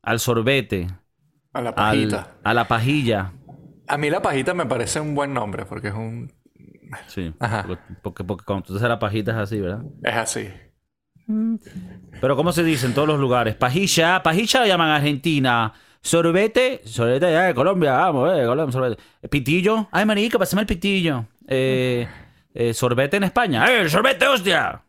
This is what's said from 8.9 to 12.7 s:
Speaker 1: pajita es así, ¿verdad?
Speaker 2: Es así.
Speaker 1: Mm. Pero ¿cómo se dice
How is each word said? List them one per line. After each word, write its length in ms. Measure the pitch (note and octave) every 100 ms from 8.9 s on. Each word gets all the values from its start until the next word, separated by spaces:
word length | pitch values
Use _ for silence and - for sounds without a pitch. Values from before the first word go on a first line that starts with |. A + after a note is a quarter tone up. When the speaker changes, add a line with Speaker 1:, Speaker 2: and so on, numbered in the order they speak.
| A#2
Speaker 1:
pajita 320 | G#2+ A2 G#2
es 60 | A2+
así, 220 | G2+ A2
¿verdad? 240 | F#2 G#2 D3 -
Speaker 2:
Es 120 | - A2+
así. 320 | A2+ A#2 G#2 F#2+ _ _ _ _ _ _ -
Speaker 1:
Mm. 280 | G#3+ A3+ A3+ - - - - - -
Pero 160 | C3+ C3+
¿cómo 160 | E3+
se 120 | D#3+
dice 220 | E3